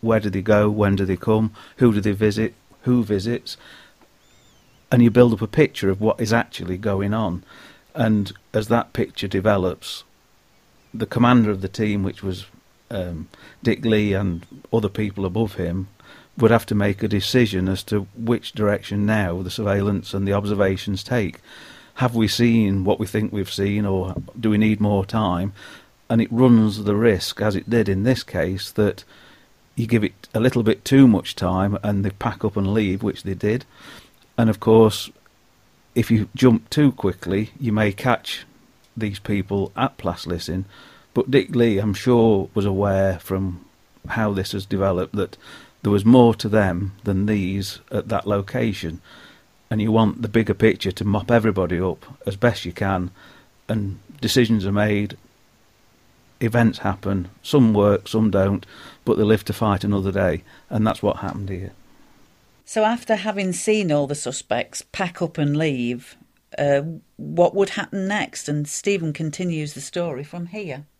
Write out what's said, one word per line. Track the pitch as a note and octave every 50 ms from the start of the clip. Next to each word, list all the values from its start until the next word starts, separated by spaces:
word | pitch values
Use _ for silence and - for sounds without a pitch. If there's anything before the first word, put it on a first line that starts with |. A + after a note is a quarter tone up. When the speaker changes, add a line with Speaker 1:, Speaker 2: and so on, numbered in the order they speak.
| -
Speaker 1:
Where | A2+ A2+ A2
do | G#2 G#2+
they | F#2+ G#2+
go? | F#2 G#2+ G#2+ G#2 G#2+ G#2+
When | G#2 G#2+ G#2 G2+ G2
do | F#2+ G2
they | F#2 F#2+ F2
come? | - - A2 A2 A2 G#2+ - - - - -
Who | - B2+ A#2+ G#2+
do | G#2
they | G2+ G#2+ G2+
visit? | F#2+ A2 G#2+ G2+ G#2+ A2 G#2+ - _ _ _ - _ _
Who | B2+ B2 B2 A#2
visits? | G2+ G#2+ G2 F#2+ A2 A#2+ - - - - - - - - - - - _ _ _ _ _ _ _ _ _ _ _ _ _ _ _ _ _ _ _ _
And | - A#2+ A#2+
you | A#2
build | G#2+ B2 B2 A#2+ A2+
up | G2 A2+
a |
picture | G#2+ - - D3+ - - - - F#2+
of | F#2+ G2
what | G#2+ A2 - -
is | B2+ G#2 A2
actually | A#2 - - - - - F2+ F#2 F2+
going | G2+ A2+ G2 F#2+ G2+ G2+ G#2
on. | A2 A2 F#2+ F2 F2 - _ - - - - - _ _ _ _
And | - B2 A2 A2 G#2 G2+ F#2+ - - _ _ _
as | A2 G#2+ G#2+
that | A#2+ A#2 - - _
picture | - F#2+ - - - - G2
develops, | F#2+ G2+ F#2 A2 G#2 G2 F2+ F#2 E2 - - - - - - _ _ _ _ _ _ _ _ _ _ _ _ _ _ _ _ _ _
the | A2 A2+
commander | G2+ - A#2+ A#2+ A#2+ B2 B2 A2+ G#2
of | G#2 F#2+
the | F#2+ F#2+
team, | - - A2 G#2+ G#2 G2+ F#2+
which | F#2 - - -
was, | G2 F#2 F2+ F#2+ - _ - _ _ _ _ _ _
um, | - G2+ F#2 F2+ E2+ D#2+ D#2 - - - - - - _ -
Dick | A2+ A2 - -
Lee | A#2 A2 G#2+ G#2+ G#2 G2
and | F#2+ G2+ F#2+ F2 E2 - - - - - - -
other | A#2 G#2+ G2+
people | G2 - G#2+ G#2 G2+ G2+ G2
above | F#2+ F2+ A2 A2+ G#2+ -
him, | - F#2 E2 F2 F#2+ F#2+ F#2+ _ _ - - - - - _ _ -
would | A#2 A2
have | A#2 A2+ -
to | - -
make | G#2 G2+ G#2 G2 G2 -
a | G#2+
decision | G2+ G2+ F#2 - - C3 B2 G#2+ G2 F#2 F#2 F#2
as | F#2+ F#2+ -
to | - G#2+ G#2 G2 - -
which | A#2+ A#2 A2+ B2 A2+ - - -
direction | - G#2+ G#2 G#2 G2+ - - G#2 G2+ G2+
now | G#2 A2 G#2+ G2+ F2+ E2+ F2+ F#2+
the | F2+
surveillance | - - A2 G2+ G2 G2+ G2+ G2+ G2+ F#2+ F2+ - -
and | G2+ G2
the | G2 G2
observations | G2+ G2+ G2+ G#2 G2 G2+ G2 G2 F#2+ - - G2+ F#2+ -
take. | - B2+ B2 G#2+ E2+ - - _ - - - - - - - - - _
Have | - C3 B2 A#2
we | A#2 A2
seen | G2+ - - A#2+ A#2+ A#2 A2+ A2 G2+ G2 G2 F#2
what | F#2+ A#2+ -
we | A2
think | F#2 - A2 G#2+ G#2+ -
we've | G#2 G2 - -
seen, | - G2 G2 G2+ G#2 G#2
or | G2+ G2 F#2+ F#2 F#2 F#2 - - - - -
do | A2+ A2+
we | G#2+
need | G#2 G#2+ G#2+ G#2+ G#2
more | G#2+ G#2 G#2 G2 F#2+
time? | G2 - A2+ G#2+ F#2 F2+ F2 F2+ G2 G2 - - - - - - _ _ _ _ _
And | A#2 A2+ A2+
it | - A#2
runs | A2+ B2+ B2+ A#2+ A2+ A2 G#2+ G2+ G#2+ G#2
the | G2+ G#2
risk, | G#2 A2+ A#2+ G#2 F2 - - - - G#2
as | G#2+ G2+
it | F#2 - -
did | A2+ A#2 G#2+ F#2+
in | G2 F#2+ G2
this | B2 C3 - -
case, | - - F#2 D#2 F2 F#2+ F#2+ - -
that | - - G#2+ G2+ - - - _ - - - - - _ _ _ _ _ _ _ _
you | - A#2+
give | A2 A#2 A#2 G#2
it | - - _ - - _
a | A2
little | A2 B2+ B2 B2 A2+
bit | G#2+ G#2+ - -
too | - C3+ C3+ C#3
much | B2+ G#2+ F#2+ - - -
time | - - F2 F2+ F#2 F#2+ G2+ G2+ G2 -
and | G#2+ G#2 G2+ G2
they | G2+
pack | G2 - - A#2 G#2 - -
up | G#2+ G2
and | A2+ G2 F#2+ G2+
leave, | A2 G#2+ G2 F#2 G2 A2
which | G#2 - - -
they | G2 F#2+
did. | F#2 - G#2 G#2+ B2+ - _ _ - - - - - - _ _ _ _ _ _
And | - A#2 A2
of | G#2+ -
course, | - - A2 A2 A2+ G#2+ G2+ - - - - _ _ _ _ _ _ _ _ _ _ _ _ _ _ _ _
if | - A2+ -
you | A#2 A2 G#2 - _
jump | - C3 B2+ A#2 A2 - -
too | - - D3+ C#3 A#2+
quickly, | - - G2 F2 - - - F#2+ G2 A2 - - -
you | C#3+ A#2 G#2+
may | G#2+ G#2+ G#2 G2+
catch | - - B2+ A#2+ - - - - - - _ _ _ _ _ _ _ _ _ _
these | - A2 G#2+ G2+ G2
people | - - G#2+ G2+ F#2 F#2 G2 G2+ F#2+ - -
at | - F2+ - -
Plas | _ - F#2 F2 - -
Lissin. | - F2 E2 - - D#2 F#2 F#2+ - - - - - - - _ _ _
But | - - -
Dick | B2+ C#3 F#2+ - -
Lee, | A#2+ A#2+ A#2 G#2+ G2
I'm | G#2 G#2+ G2
sure, | - - B2+ B2 A#2+ A2+ A2+ G#2+ G2 G2 - -
was | A2+ G2
aware | G2+ G2 F#2+ G2+ G2+ G2 F#2+ G2 G2 F#2 E2+
from | - - F#2 F#2+ F#2+ F#2+ F2+ F2 - _ _ _ _ _ _ _ _ -
how | - - A2 G#2 G2+
this | G2 G2 - -
has | G2+ G2
developed | - - F#2+ G2 G2 F#2 F2 F2+ - -
that | G#2 F#2+ - - - - - - - - - _ _ -
there | G#2 G#2
was | G2+ G2
more | A2+ A#2+ C3 A#2+ A#2 A2
to | - - A2
them | G2+ A2 G#2 F#2+ F2+ F2 F#2+ F#2+ G2 - -
than | - G2 F#2 G2
these | G#2 A2 G#2 F#2+ F2+ F#2+ G2 F#2+ F#2+ - - - _
at | - A2 - -
that | - - -
location. | G2+ G#2 G2+ G2+ G2 - B2+ A#2 A2+ G#2 - - E2 D#2+ F2 _ - - - - - - _ _ _ _ _ _ _
And | A2 G#2+
you | G#2 A2 A2
want | A2 A2+ G#2 - -
the | A#2 G#2+
bigger | G#2 A#2 A2 - A2
picture | - - A2 - - - G2 F#2
to | - -
mop | G2+ G2+ G#2+ F#2 -
everybody | A#2+ A#2 G#2+ A2+ G2 G2 F#2 E2+ F2+ E2+
up | F2+ F#2 E2+ - - - - - -
as | - G2
best | G2 - B2 A2 - -
you | F2+ E2+
can, | - G#2+ G2 G2 F#2 F2+ F2+ - - - - - - _ _ _ _ _ _
and | G#2+ A2+ G2+ G2 G2 - - _ - -
decisions | - A2 - C3+ B2 G#2+ A#2 A2 F#2
are | G2 G2
made, | G2+ G#2 G#2+ G#2+ G#2 G#2 G2+ - - _ _ _ _ _ _ _ _ _ _ _ _ _ _ _ _ _ _ _ _ _ _ _ _
events | A#2 A2+ G#2+ A#2+ A#2 A2 - -
happen, | - G#2 F2+ F#2 - G2 G2 G2 F2+ F2+ - _ _
some | - - D3 B2+ A2 G#2+
work, | G#2 G2+ G#2 G2+ F#2+ - -
some | - A2+ A2 A2 F#2+
don't, | G2 F#2+ G2 G2+ F#2 - - - - - - - _ _
but | - A#2
they | - G#2+
live | G#2 A2 A2 -
to | - G#2+
fight | - A#2+ G#2+ G2+ G2 -
another | G#2 G2+ G2 F#2+ G2
day, | F2+ G2 F#2+ F#2 D#2 - - _ - - _ _
and | - A2+ G#2+
that's | A2 - - -
what | G2+ - -
happened | - G2 - - G2+ F#2+
here. | F#2+ F2+ F#2+ F#2+ - _ - _ _ _ _ _ _ _ _ _ _ _ _ _ _ _ _
Speaker 2:
So | - - A3 G#3+
after | A3 A#3 A#3+ - - A3+
having | G#3 F#3 A3 G#3 G3 G3 F#3 F3+
seen | F3 - - G#3+ G#3+ G#3 E3+ D3
all | D3 C#3+ C#3
the | D3
suspects | C#3+ - B2 B2+ - - _ - A#2 - - - - - _
pack | _ - G3 F3 F3 - F3+
up | E3 E3+ -
and | D3+ C#3+ C#3+
leave, | D3 D#3+ D#3+ C#3 B2+ A#2+ A#2+ B2 A#2+ - - - _ _ _ _ _ _ _ - -
uh, | C#3+ C#3+ C#3+ C#3 C#3+ D#3+ E3 D#3 _ _ _
what | _ C#3+ D3 D#3 E3 F3 F3 -
would | F#3+ G3 G3
happen | - - G3 - - G3 F#3+ F#3+
next? | G3+ G#3 - - - - - -
And | D3 D3 D3
Stephen | C#3+ - - - G3+ G3+ F#3+ E3 D#3+ D3
continues | - D#3+ D#3 D3 - F#3 F3+ E3+ D#3 D3+ D3 D3+
the | -
story | D3 - - F3 F3 E3+ D3 B2 C#3+
from | D3 - F3 F3
here. | E3+ E3+ G#3+ G#3 E3+ C3 C3 D3 _ _ _